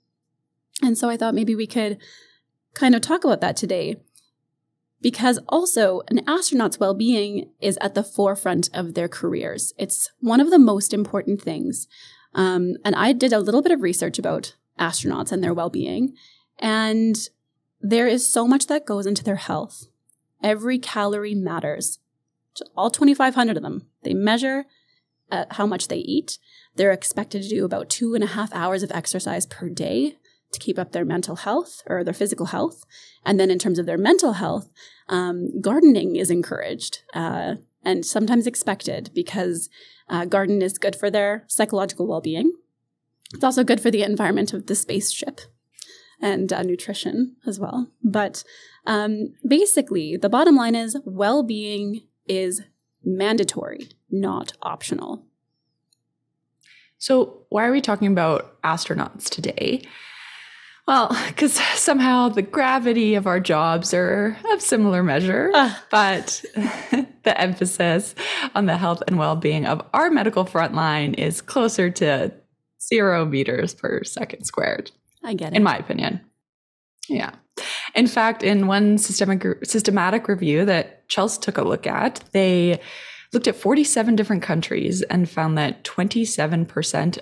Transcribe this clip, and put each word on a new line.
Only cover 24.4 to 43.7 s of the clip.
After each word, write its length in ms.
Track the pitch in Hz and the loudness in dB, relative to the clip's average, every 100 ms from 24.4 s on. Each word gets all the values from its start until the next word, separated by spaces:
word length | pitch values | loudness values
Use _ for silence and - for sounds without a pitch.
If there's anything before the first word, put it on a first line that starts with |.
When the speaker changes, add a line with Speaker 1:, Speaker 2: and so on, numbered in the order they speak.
| 262 269 277 _ _ _ _ _ _ | 0 -4 -8 _ _ _ _ _ _
Speaker 1:
uh, 140 | 190 - | -6 -6
how 160 | - 208 | -4 -2
much 220 | 185 - | -2 -6
they 100 | - | -6
eat. 400 | - - - - _ - _ - | -4 -4 -4 -10 _ -20 _ 0
They're 160 | 196 | 2
expected 500 | 196 - - 208 202 | 2 -2 -6 -6 -8
to 60 | 196 | -4
do 160 | 214 180 | -4 -2
about 240 | - - | -4 -4
two 240 | - 240 | -4 -2
and 100 | 156 | 0
a 40 | 202 | -2
half 260 | 190 214 | -4 -6
hours 280 | 175 175 190 | -4 -4 -4
of 80 | 185 | -4
exercise 540 | 175 - 185 196 175 | -6 -6 -6 -6 -6
per 240 | - - 180 | -6 -8 -10
day 480 | 175 - 233 294 - _ _ _ | -6 -4 -2 -2 -6 _ _ _
to 100 | - | -8
keep 180 | - 180 | -6 -6
up 140 | 180 | -6
their 120 | 175 | -4
mental 300 | 175 175 180 | -2 -2 -4
health 480 | 170 202 254 349 - - | -6 -4 -2 -4 -10 -6
or 160 | 180 | -4
their 100 | 175 | -4
physical 320 | 180 202 - - | -2 -2 -2 -4
health. 380 | 180 330 - - - - _ - | -4 -4 -6 -18 -20 -20 _ 0
And 140 | 202 | 2
then 100 | 190 | 2
in 80 | 180 | 2
terms 200 | 196 175 | 0 -2
of 60 | 170 | -2
their 120 | 170 | 0
mental 360 | 202 359 302 | 4 4 2
health, 360 | 185 170 175 - _ - _ - | 0 -4 -4 -8 _ -20 _ -6
um, 520 | 180 180 175 175 - | -4 -2 -4 -6 -4
gardening 540 | 196 277 320 220 175 | 0 8 8 8 4
is 160 | 170 180 | 0 0
encouraged, 720 | 175 170 - 92 - - - - | 0 0 -6 -6 -8 -10 -12 -10
uh, 440 | - 165 170 180 - - _ | -6 -4 -4 -6 -8 -12 _
and 240 | - - - | -2 -2 -2
sometimes 400 | 220 220 240 233 | 0 2 4 2
expected 640 | 240 - 202 - - - | -2 -4 -4 -6 -8 -6
because, 560 | - 175 196 180 170 - - - _ - | -6 -4 -4 -4 -4 -6 -12 -20 _ -8
uh, 180 | 175 175 | -4 0
garden 360 | 196 196 202 | 0 2 2
is 160 | 185 196 | 0 0
good 160 | 196 | -2
for 160 | 190 202 | -2 0
their 340 | 208 202 214 - | 0 0 -2 -4
psychological 580 | - 208 202 196 - 175 | -2 0 0 -2 -2 -4
well-being. 460 | 160 165 160 294 370 _ _ _ _ _ _ - | -4 -4 0 0 0 _ _ _ _ _ _ -20
It's 80 | - | -2
also 220 | 262 254 | 2 4
good 160 | 247 | 4